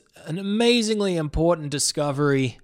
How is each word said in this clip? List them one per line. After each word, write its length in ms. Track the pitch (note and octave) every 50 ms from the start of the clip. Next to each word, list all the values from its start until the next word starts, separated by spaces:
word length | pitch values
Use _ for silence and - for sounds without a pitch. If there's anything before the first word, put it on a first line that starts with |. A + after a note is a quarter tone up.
| _ _ _ - -
an 120 | D#3+ D#3 F#3+
amazingly 760 | G3 G3+ G#3 A3+ A#3 A#3+ A#3+ A#3+ G#3+ G#3+ A3 G#3 G3+ F#3+ F3
important 540 | E3 D3+ C#3+ - D#3 D#3+ E3+ F3 D#3+ D3 C#3
discovery, 880 | D3 C#3 - - - D#3 D3 C#3+ C3+ C#3+ D3 C#3+ C#3 C3+ C3 A#2+ - -